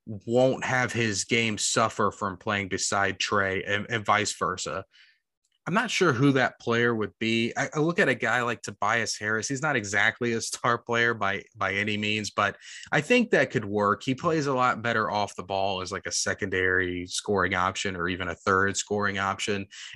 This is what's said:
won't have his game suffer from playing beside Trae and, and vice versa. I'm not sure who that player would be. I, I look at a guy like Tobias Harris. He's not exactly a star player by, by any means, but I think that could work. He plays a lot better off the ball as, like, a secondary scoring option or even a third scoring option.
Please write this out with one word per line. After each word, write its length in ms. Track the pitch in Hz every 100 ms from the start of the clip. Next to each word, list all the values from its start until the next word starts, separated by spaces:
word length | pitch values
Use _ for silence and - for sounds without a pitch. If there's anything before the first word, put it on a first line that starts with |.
| -
won't 580 | 107 - 120 131 123
have 280 | - 127 120
his 320 | 117 113 95
game 340 | - 117 113 104
suffer 540 | - 127 113 - 104
from 240 | - 101 92
playing 320 | - 101 98
beside 500 | 95 - 101 98 98
Trae 460 | - 104 98 95 -
and, 200 | 101 98
and 160 | 117 104
vice 260 | 104 104 -
versa. 460 | 87 92 - 92 - _ - _ _ _ _ _ -
I'm 80 |
not 160 | 196 233
sure 220 | - 175
who 180 | 120 143
that 260 | 135 120 -
player 340 | - 117 120
would 160 | 113 101 -
be. 340 | 113 113 113 -
I, 120 | 135
I 60 | 156
look 180 | 156 170
at 100 | 156
a 60 |
guy 280 | 120 117 120
like 200 | 120 113
Tobias 560 | - 104 101 117 107 -
Harris. 300 | 107 110 101
He's 120 | 135
not 140 | 151
exactly 600 | 135 101 101 107 - 120
a 60 | 117
star 380 | - - 127 120
player 360 | - 117 117
by, 280 | 113 98 98 - 107
by 160 | 98
any 240 | 98 104 104
means, 340 | 104 107 101
but 260 | - 101 - - - -
I 80 | 151
think 300 | 147 247 226
that 200 | 175 131
could 140 | 127
work. 400 | 104 104 101 104
He 100 | -
plays 320 | 127 170 160 143
a 80 |
lot 280 | 127 127 110
better 280 | 117 110 98
off 240 | 104 101
the 80 | -
ball 380 | 92 98 98 92
as, 100 | 92
like, 160 | 92 85
a 60 |
secondary 960 | - - 92 101 92 92 92 90 90 90
scoring 480 | - - 98 92 95
option 400 | 92 95 101 92
or 100 | 87
even 220 | 90 90
a 80 | 85
third 400 | - 95 98 98
scoring 420 | - 104 101 98
option. 480 | 98 98 - 101 98 - -